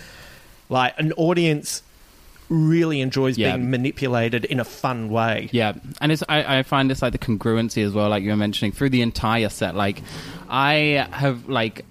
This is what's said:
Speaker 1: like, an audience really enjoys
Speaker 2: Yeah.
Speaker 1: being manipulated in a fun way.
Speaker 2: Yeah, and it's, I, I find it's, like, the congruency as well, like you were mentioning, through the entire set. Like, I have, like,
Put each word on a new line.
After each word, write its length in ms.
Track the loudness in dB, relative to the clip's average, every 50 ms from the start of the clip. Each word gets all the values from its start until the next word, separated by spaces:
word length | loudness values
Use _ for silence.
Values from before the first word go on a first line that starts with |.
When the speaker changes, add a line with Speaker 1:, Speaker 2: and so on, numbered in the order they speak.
| -14 -20 -20 -20 -20 -20 -20 -20 -20 -20 -20 -20 -8 -2
Speaker 1:
like, 260 | 0 2 2 0 0 0
an 140 | -2 -2 0
audience 680 | 2 2 2 4 4 4 2 2 0 -2 -6 -10 -10 -12 -16 -20 -20 -20 -20 -20 -20 -20 -20 -20 -14 -6 -2
really 500 | 2 2 4 4 4 4 2 2 0 -2
enjoys 380 | -2 -2 0 0 0 0 2 0
Speaker 2:
Yeah. 180 | 0 0 0
Speaker 1:
being 140 | 0 -2 0
manipulated 720 | 0 0 0 -2 -2 -2 -2 0 2 2 2 2 0 -2 -2
in 160 | -2 -2 -2
a 40 | -4
fun 440 | -4 -6 -4 -4 -4 -2 -2 -4 -2
way. 400 | 0 0 0 0 0 -2 -4 -2
Speaker 2:
Yeah, 220 | 0 0 2 0 -2 -4 -10 -16 -8 -2 0
and 100 | 0 0
it's, 100 | 0 0 0
I, 300 | 0 0 2 2 2 0
I 40 | 0
find 280 | 2 2 2 2 2
it's, 100 | 0 0
like, 120 | -2 -2 -2
the 60 | -2
congruency 640 | -2 -2 -2 0 0 0 2 2 0 0 0 0 0
as 80 | 0 2
well, 160 | 2 2 2
like 120 | 2 0 0
you 60 | 0
were 60 | 2
mentioning, 340 | 2 2 0 0 0 -2 -2
through 200 | 0 0 0 2
the 100 | 4 4
entire 480 | 2 2 0 -2 0 0 2 2 0 0
set. 260 | -2 -2 -4 -2 0
Like, 280 | 0 0 0 -2 -4 -8 -14 -14 -14 -14 -14 -14 -14 -10 -4
I 560 | 0 2 2 4 4 4 2 2 2 0 0 -2
have, 380 | -2 -2 0 0 0 -2 -4 -4
like, 380 | -2 0 0 -2 -4 -8 -10 -6